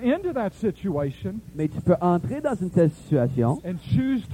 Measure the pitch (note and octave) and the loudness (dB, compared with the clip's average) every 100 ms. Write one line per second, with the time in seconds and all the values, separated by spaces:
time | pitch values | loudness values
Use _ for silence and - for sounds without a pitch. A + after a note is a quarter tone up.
0 | A#3+ E4 F4+ C4+ G3+ - G#3+ - G3 D3 | 2 0 0 -2 -4 -2 -4 -2 -2 -2
1 | C#3+ C3+ F#3+ G#3+ - D3 D#3 - - F3 | -2 -4 -8 -8 -10 -4 -4 0 2 2
2 | F3 F3 - C#4 D4 G#3+ F3+ F3 D#3+ - | 4 2 0 -4 -2 -2 0 2 2 2
3 | - C#3+ B2 C3 A#2 - F3 F3+ - - | -2 0 2 2 0 0 -4 -10 -2 0
4 | C4 B3+ - | 2 0 6